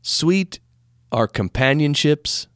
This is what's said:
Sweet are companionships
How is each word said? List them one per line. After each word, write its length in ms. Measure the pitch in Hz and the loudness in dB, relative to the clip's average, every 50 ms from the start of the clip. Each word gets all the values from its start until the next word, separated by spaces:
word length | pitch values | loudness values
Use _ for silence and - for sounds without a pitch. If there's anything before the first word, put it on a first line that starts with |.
Sweet 580 | _ - - - - 165 180 196 190 - - - _ _ _ _ _ _ _ _ _ _ | _ -4 -4 0 2 2 2 2 0 -4 -8 -20 _ _ _ _ _ _ _ _ _ _
are 160 | - 113 113 | -2 -2 -2
companionships 1200 | 104 _ - 101 92 _ - 131 131 139 151 151 147 143 - - 147 147 143 _ - - - - _ _ | -2 _ -4 -4 -4 _ 0 0 2 2 2 2 0 0 0 2 0 0 0 _ -8 -8 -8 -8 _ _